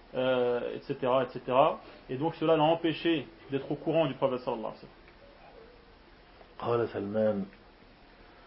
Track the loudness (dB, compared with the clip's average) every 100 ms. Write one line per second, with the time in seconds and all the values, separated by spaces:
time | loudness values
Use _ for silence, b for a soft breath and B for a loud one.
0 | -10 -2 0 2 2 0 -4 -8 -8 -4
1 | 0 2 0 -6 0 6 6 4 B B
2 | -10 -4 -4 0 2 4 4 4 0 0
3 | 0 0 -2 -14 -6 -6 -4 -6 -2 0
4 | 0 0 0 0 -4 -6 -6 -12 -18 -20
5 | -20 -20 -20 -20 -20 -20 -20 -20 -20 -20
6 | -20 -20 -20 -20 -20 -10 -2 0 -2 -4
7 | -4 0 0 0 -4 -12 -20 -20 -20 -20
8 | -20 b b b